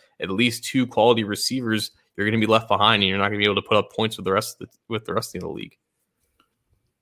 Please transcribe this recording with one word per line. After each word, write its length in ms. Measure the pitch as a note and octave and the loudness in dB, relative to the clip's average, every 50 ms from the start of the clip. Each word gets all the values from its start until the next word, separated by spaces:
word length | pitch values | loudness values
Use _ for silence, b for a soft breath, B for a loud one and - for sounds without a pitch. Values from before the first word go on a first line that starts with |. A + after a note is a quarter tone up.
| _ _ _ - | _ _ _ -8
at 100 | E2+ F2+ | -6 -4
least 340 | F#2+ G#2 B2 A#2+ A#2 - - | 0 0 0 0 -2 -4 -6
two 240 | - - C3+ B2 | -4 -2 -2 -2
quality 360 | A#2+ - A2 G#2+ A#2+ A#2+ A#2 G#2+ | 0 2 4 4 6 4 4 0
receivers, 680 | G2+ G#2 - - - B2 C3 B2 A2+ A2 G#2 - - - _ _ _ _ | -2 -4 -4 -4 -4 -4 -4 -2 -2 -2 -2 -4 -6 -12 _ _ _ _
you're 100 | - G2+ | -4 -2
gonna 140 | G#2+ A2 A2+ | 0 0 2
be 60 | G#2+ | 2
left 220 | G#2+ A2 A2 A2 | 4 4 2 2
behind, 340 | - G#2 F#2+ G#2 A2 A2+ G#2 | 2 0 2 4 4 4 4
and 80 | G2+ F#2+ | 2 0
you're 80 | F#2+ | 0
not 120 | G2+ G2 G2+ | 0 0 -2
gonna 100 | G#2+ G#2 | 0 0
be 60 | G#2 | 0
able 100 | G#2 G2 | 2 2
to 60 | G2 | 0
put 160 | - - A2 | 0 2 2
up 140 | G#2 G2 - | 2 2 0
points 260 | - - A2+ A2 A2 | -2 -2 -2 -2 -4
with 80 | - F#2+ | -4 -2
the 60 | F#2+ | 0
rest 300 | F#2+ G#2 - - - - | 0 0 0 -4 -8 -14
of 60 | - | -18
the, 100 | - _ _ _ | -18 _ _ _
with 180 | - A2+ G#2+ A2 | -10 -8 -8 -6
the 80 | - F2+ | -6 -6
rest 220 | A2 - - - | -4 -6 -6 -8
of 60 | F#2 | -10
the 80 | F2 E2 | -10 -10
league. 280 | D#2 - - - _ _ _ _ _ _ _ _ _ _ _ _ _ _ _ _ _ _ _ _ _ _ _ _ _ _ | -10 -12 -12 -16 _ _ _ _ _ _ _ _ _ _ _ _ _ _ _ _ _ _ _ _ _ _ _ _ _ _